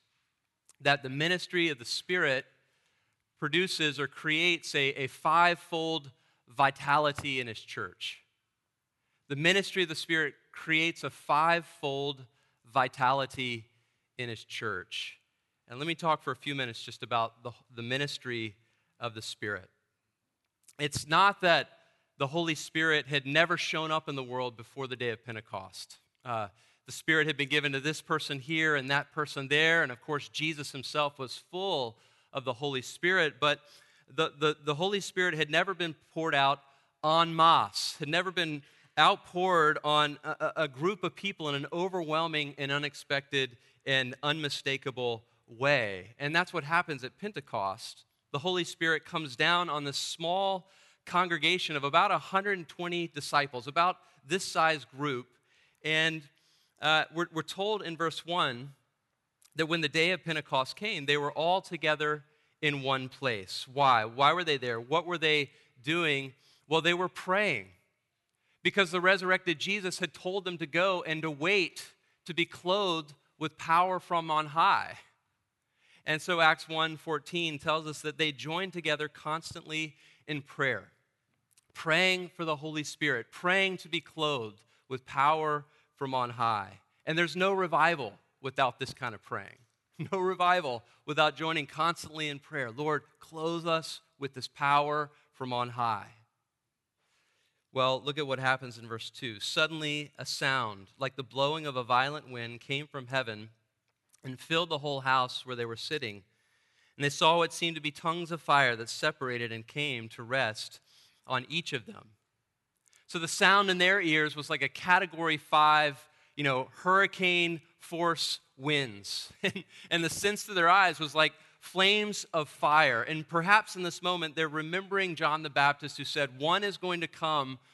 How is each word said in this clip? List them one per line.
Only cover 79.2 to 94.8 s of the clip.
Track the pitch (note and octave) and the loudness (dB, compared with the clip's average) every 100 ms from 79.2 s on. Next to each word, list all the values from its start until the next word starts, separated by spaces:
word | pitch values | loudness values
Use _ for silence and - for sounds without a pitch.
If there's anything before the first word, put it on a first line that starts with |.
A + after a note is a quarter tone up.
| D#3 D#3+ - E3+ D#3 D#3 D#3 - _ _ - | -6 -4 -6 -14 -8 -6 -6 -10 _ _ -8
in | D3+ | -8
prayer, | C#3+ - C3+ G#2 F2+ _ _ _ _ _ _ _ _ | -8 -2 0 0 -6 _ _ _ _ _ _ _ _
praying | - D#3 D#3+ F#3 F3+ E3+ - | -8 2 4 4 2 -4 -6
for | D#3+ | -4
the | D3 | -2
Holy | D#3 D#3 | -4 -6
Spirit, | C#3+ - D3+ A#2+ - | -6 -2 0 0 -4
praying | - F3+ F#3+ F#3+ F3+ | -4 0 2 2 -2
to | D#3+ | -6
be | E3 | -6
clothed | - D#3+ D3+ C3+ A2 G2+ _ _ _ | -6 -2 0 0 -4 -12 _ _ _
with | B2+ - | -10 -4
power | C#3 C#3+ D#3 D#3 D3 C#3+ _ _ _ | 2 4 4 0 -2 -6 _ _ _
from | C#3 | -4
on | C3 A#2+ | -2 -2
high. | A#2 A#2 G#2+ G2 F#2+ _ _ - | 0 0 0 -4 -14 _ _ -4
And | D#3+ | 0
there's | E3+ F3+ | 0 2
no | F#3+ | 2
revival | F#3+ F3 D#3+ D#3+ D#3+ A2 - _ _ | 2 2 4 4 2 -4 -10 _ _
without | C3 C#3 B2+ - | -6 0 0 0
this | B2+ | -10
kind | - B2 G#2 | -8 -10 -10
of | |
praying. | - A2 F2+ D#2 _ _ _ - | -10 -10 -10 -20 _ _ _ -12
<laughs> | D3 | -6
No | G3 | -2
revival | F#3 F3+ F3+ F3+ D3 A#2 - _ - | -2 2 2 2 0 -6 -10 _ -4
without | D3 D3+ C#3 | 2 2 2
joining | D#3+ D#3+ C3+ | -2 -2 -4
constantly | D3 E3 E3 D#3+ D#3 D3+ | -2 -2 -2 -8 -8 -8
in | C#3+ | -8
prayer. | - D3+ A#2+ | -10 -8 -6
"Lord, | A#2 D3+ C#3+ C#3+ _ | -4 -2 -2 -4 _
clothe | - D#3+ D#3+ E3+ E3 | -16 -6 -4 -2 0
us | D#3+ D3+ - - _ | -2 -2 -12 -16 _
with | C3+ | -10
this | C3 - | -10 -14
power | - C#3+ C#3+ | -2 4 4